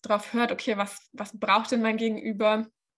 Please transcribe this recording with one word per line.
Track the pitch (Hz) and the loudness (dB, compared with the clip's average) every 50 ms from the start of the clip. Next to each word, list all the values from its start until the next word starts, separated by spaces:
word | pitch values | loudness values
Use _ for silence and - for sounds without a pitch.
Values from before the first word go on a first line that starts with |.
| - | -2
drauf | - 208 208 - - - | 0 0 0 0 -2 0
hört, | 233 240 - 180 | 0 0 0 0
okay, | - - 254 208 | -4 -2 -2 0
was, | 202 202 214 - - - _ - | 0 -2 -4 -6 -14 -20 _ -12
was | - 208 - - | -12 -12 -12 -8
braucht | 202 214 202 196 220 220 - | -4 2 4 4 4 4 2
denn | 254 233 | 0 2
mein | 220 226 220 | 2 2 0
Gegenüber? | 220 226 226 214 - - 220 208 196 214 214 214 220 220 - _ _ _ _ _ | 0 0 -2 -2 -2 -4 -6 -2 2 2 2 2 2 0 -6 _ _ _ _ _